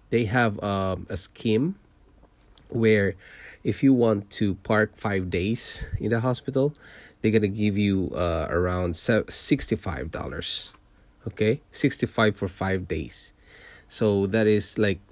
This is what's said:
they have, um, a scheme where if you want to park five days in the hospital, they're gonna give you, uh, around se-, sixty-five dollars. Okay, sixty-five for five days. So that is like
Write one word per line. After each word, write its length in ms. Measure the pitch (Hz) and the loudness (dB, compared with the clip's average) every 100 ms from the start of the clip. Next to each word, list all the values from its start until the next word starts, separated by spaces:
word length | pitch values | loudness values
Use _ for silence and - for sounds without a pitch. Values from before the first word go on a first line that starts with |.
| - | -2
they 160 | 117 | 0
have, 340 | 113 127 117 104 | 2 2 0 0
um, 420 | 104 98 95 90 87 | -4 -2 -2 -4 -6
a 80 | 95 | -8
scheme 580 | - - 117 110 156 196 _ _ _ _ _ _ _ - - | -8 -4 0 0 0 -4 _ _ _ _ _ _ _ -20 -8
where 420 | 120 113 107 98 95 - - - - | 0 4 4 2 -4 -12 -20 -20 -8
if 200 | - - | -4 2
you 100 | 135 | 4
want 380 | 127 117 104 104 - | 6 4 2 -2 -2
to 140 | 104 92 | -2 -2
park 400 | - 107 107 - | 0 0 0 -2
five 320 | 107 98 90 | -4 -2 -2
days 600 | 90 98 120 - - - - | -2 -2 -2 -2 -4 -4 -4
in 120 | 107 | -2
the 100 | 113 | 0
hospital, 520 | 127 123 - 135 143 - - - - _ | 0 -2 -2 0 0 -2 -18 -20 -20 _
they're 100 | 110 | 2
gonna 180 | 107 104 | 2 2
give 280 | 107 104 101 | 0 0 2
you, 340 | 104 95 90 | 2 2 0
uh, 320 | - 87 82 78 | -2 -2 -2 -2
around 480 | 85 90 90 87 85 | 0 0 0 -2 0
se-, 320 | - 110 - | 2 2 0
sixty-five 840 | - - 139 - 107 - 65 78 | 0 2 2 0 -4 -4 -8 -8
dollars. 640 | - 69 78 - - - - _ _ _ _ 110 | -8 -8 -8 -6 -8 -10 -18 _ _ _ _ -8
Okay, 320 | - 107 135 _ | 0 0 0 _
sixty-five 640 | - 139 - 117 - 110 | -2 0 0 -2 2 0
for 140 | 104 95 | 0 -4
five 400 | - 95 95 90 | -4 -2 -2 -2
days. 460 | 80 - - - - _ - - - - | -6 -6 -8 -10 -14 _ -20 -20 -20 -10
So 380 | - 110 101 98 | 0 2 2 2
that 180 | 110 107 | 2 4
is 320 | 104 - - | 4 2 0
like 220 | 104 92 - | 0 0 -6